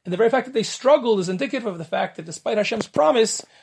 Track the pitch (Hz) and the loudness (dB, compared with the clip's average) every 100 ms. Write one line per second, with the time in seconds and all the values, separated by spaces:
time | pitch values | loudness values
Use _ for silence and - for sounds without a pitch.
0 | - 180 226 254 254 262 208 - 247 302 | -6 0 2 2 0 -4 -4 -2 4 4
1 | 240 208 180 185 269 269 226 175 165 185 | 4 0 0 -4 -4 -4 -6 -8 -6 -4
2 | 190 - 160 160 - 220 208 226 - - | -4 -8 -14 -10 -4 -2 -2 -4 -4 2
3 | 302 262 220 - - _ | 4 4 2 0 -10 _